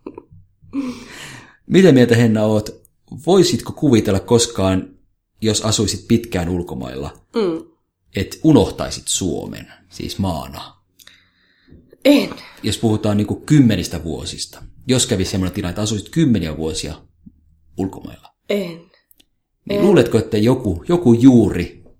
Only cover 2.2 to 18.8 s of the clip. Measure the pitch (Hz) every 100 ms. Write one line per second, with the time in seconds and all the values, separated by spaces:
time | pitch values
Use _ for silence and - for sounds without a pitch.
2.2 | 120 107 107 107 110 - _ _ - -
3.2 | 165 190 170 - - - 147 110 104 95
4.2 | - 117 - - 95 92 - _ _ _
5.2 | _ _ 110 - 113 110 101 107 - 117
6.2 | - 92 82 90 - 65 62 65 73 -
7.2 | _ 233 190 160 - _ _ _ _ 101
8.2 | - - 160 127 87 - 69 - - -
9.2 | 92 58 50 - - - _ - - -
10.2 | 95 76 67 71 - _ _ _ _ _
11.2 | _ _ _ _ _ - _ _ 269 269
12.2 | 190 - - - 110 - 113 107 107 104
13.2 | 104 98 - 151 120 92 85 85 80 65
14.2 | - - - - - - - 123 - 95
15.2 | 92 98 92 104 87 95 107 107 - 165
16.2 | 147 101 80 76 78 76 76 78 _ _
17.2 | - _ _ _ _ - 95 - - -
18.2 | _ _ - 208 175 170